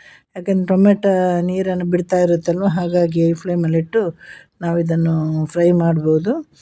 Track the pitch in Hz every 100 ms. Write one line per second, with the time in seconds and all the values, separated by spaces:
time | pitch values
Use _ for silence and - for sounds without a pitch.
0 | - - _ 185 175 190 180 190 196 202
1 | 202 185 180 175 180 185 190 180 175 175
2 | 180 180 175 170 170 170 196 165 175 175
3 | 170 165 165 165 185 175 165 165 165 226
4 | 185 160 - - _ _ 170 170 165 165
5 | 165 165 156 156 156 175 175 175 170 165
6 | 156 156 180 311 294 _